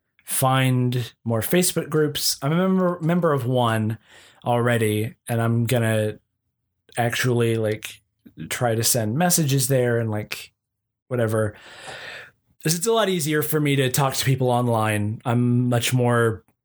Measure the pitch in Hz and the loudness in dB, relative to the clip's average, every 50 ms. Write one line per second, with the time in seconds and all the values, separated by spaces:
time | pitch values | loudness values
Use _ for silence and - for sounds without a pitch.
0 | _ _ _ _ _ - - - 131 131 131 131 131 131 127 127 123 123 123 123 | _ _ _ _ _ -8 -4 0 2 2 4 4 2 2 2 2 2 0 0 -2
1 | 120 - - _ - 117 117 113 - - - 180 180 - - 170 151 139 147 156 | -4 -6 -10 _ -4 -2 -2 -2 0 0 2 2 2 2 0 -4 -4 -2 0 0
2 | 151 147 147 - - - - - - 139 160 175 185 190 190 185 185 175 175 175 | 0 0 -2 -2 -4 -4 -4 -2 -2 -2 0 0 2 2 2 2 2 0 -2 -2
3 | 165 151 175 180 170 165 147 135 113 123 131 123 123 117 113 113 110 107 113 - | 0 0 0 2 2 2 0 0 0 0 0 2 2 2 2 0 0 -2 -4 -6
4 | _ _ - - - - - _ - - 120 120 117 120 120 117 113 107 107 107 | _ _ -20 -20 -20 -20 -20 _ -4 0 0 2 2 2 2 2 2 2 0 0
5 | 110 117 - _ _ - 120 117 113 117 117 117 117 110 123 120 117 113 110 107 | -2 -4 -8 _ _ -4 -2 0 0 0 0 0 0 2 2 2 2 2 0 0
6 | 107 107 107 - _ _ _ _ _ _ _ _ _ _ _ _ _ _ - - | 0 -2 -4 -8 _ _ _ _ _ _ _ _ _ _ _ _ _ _ -4 -2
7 | 117 117 117 - - 127 120 120 117 113 113 113 110 107 107 107 - - - - | -2 -2 -2 -2 -2 0 0 2 2 2 0 0 0 -2 -4 -4 -8 -14 -16 -18
8 | _ _ _ _ - - _ - 80 82 - - 127 120 113 113 113 - - 123 | _ _ _ _ -20 -20 _ -14 -10 -8 -6 -2 -2 0 0 0 0 0 0 0
9 | 110 107 110 147 180 175 175 - 160 139 135 139 127 127 135 127 123 120 117 117 | 0 -2 0 0 0 2 2 2 2 2 2 0 2 2 2 2 2 2 0 0
10 | 117 113 107 107 104 - - - - - _ _ _ _ _ _ _ _ _ _ | 0 -2 -4 -6 -6 -8 -10 -12 -12 -16 _ _ _ _ _ _ _ _ _ _
11 | _ - 131 123 117 110 110 110 110 104 104 - - - - - - - - - | _ -6 -4 -2 -2 0 0 0 -2 -2 -4 -10 -18 -20 -20 -20 -18 -16 -16 -16
12 | - - - - - - - _ _ _ _ _ - 156 165 175 170 233 226 226 | -14 -16 -16 -16 -18 -20 -20 _ _ _ _ _ -4 -2 -2 -2 0 0 2 2
13 | 214 190 190 175 143 139 151 151 143 147 - 156 151 143 139 135 135 127 127 - | 2 0 0 -2 -2 0 0 0 0 0 0 0 0 2 2 2 0 0 0 0
14 | 143 135 - - - 135 135 131 131 123 123 120 123 120 117 110 110 107 107 104 | 0 0 -2 -2 0 0 0 2 2 2 2 2 2 2 0 2 2 0 0 0
15 | 104 104 110 120 - 127 117 120 123 123 120 120 123 123 123 120 120 - - 127 | -2 -2 -4 -4 -2 0 0 2 2 2 2 2 2 2 2 0 0 0 0 2
16 | 123 120 120 120 117 113 110 98 - _ _ _ _ | 2 2 4 4 2 2 0 -2 -8 _ _ _ _